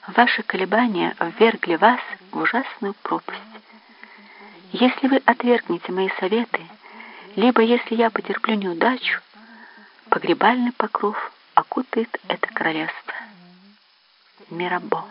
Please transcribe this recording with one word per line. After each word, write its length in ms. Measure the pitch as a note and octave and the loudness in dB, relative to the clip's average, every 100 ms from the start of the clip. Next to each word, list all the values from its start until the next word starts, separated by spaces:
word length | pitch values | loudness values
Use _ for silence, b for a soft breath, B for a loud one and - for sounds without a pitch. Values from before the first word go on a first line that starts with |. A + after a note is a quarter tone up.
| - | -2
Ваши 360 | F#3+ A#3+ - | 2 2 2
колебания 720 | - - F#3+ G#3 A#3+ F#3 E3+ - | -4 -4 0 2 2 0 -4 -2
ввергли 560 | E3+ - A3+ A#3 - D#3+ | -4 4 4 4 -2 4
вас 260 | G#3+ B3 - - F#3 | 4 4 -6 -14 -12
в 100 | D#3 | -4
ужасную 520 | D#3+ A#3 C4+ - G3+ G#3 | -2 -2 -6 -8 -8 -8
пропасть. 360 | - E3 - G3 G#3+ G#3+ _ A3 B A3+ B B B B B B - | -6 -6 -6 -14 -16 -20 _ -20 B -20 B B B B B B -12
Если 340 | - B3 - C4 | 2 2 4 2
вы 140 | C4+ - | 4 4
отвергнете 640 | A#3+ B3 A#3 - F3 - | 2 2 2 2 -6 -4
мои 160 | F#3 F#3+ - | -2 -2 -2
советы, 420 | F#3 A3 A#3+ E3+ E3+ G#3+ B A3 B B B - | 0 0 -2 -6 -10 -20 B -20 B B B 2
либо 260 | A#3+ A#3 | 4 6
если 340 | A3+ B3 - A3+ | 4 2 2 0
я 140 | A3+ | 2
потерплю 460 | - - G3 - G#3+ | 0 -6 -6 -2 -2
неудачу, 680 | F#3+ E3+ A3 B3+ - - _ G#3 A3+ A3 B B B B - | -2 0 0 0 -4 -6 _ -20 -20 -20 B B B B -4
погребальный 640 | - F3+ E3+ G3 B3 B3 | -2 0 2 2 2 -2
покров 580 | - G#3+ - G#3 G#3 - _ _ | -2 -4 -2 -4 -4 -10 _ _
окутает 680 | - - - B3+ A3+ A3+ - F#3+ | -2 0 -6 -4 -4 -4 -8 -6
это 200 | F3+ - | -6 -4
королевство. 680 | A3+ E3 D#3+ D#3+ - - - A3+ F#3+ F3+ F3+ G3 G3+ _ _ _ _ _ _ G3 | -4 -4 -4 -6 -10 -14 -14 -16 -20 -20 -20 -20 _ _ _ _ _ _ _ -14
Мирабо. 580 | E3 F3+ F3+ E3+ - G3+ | -8 -4 -4 -2 -4 -4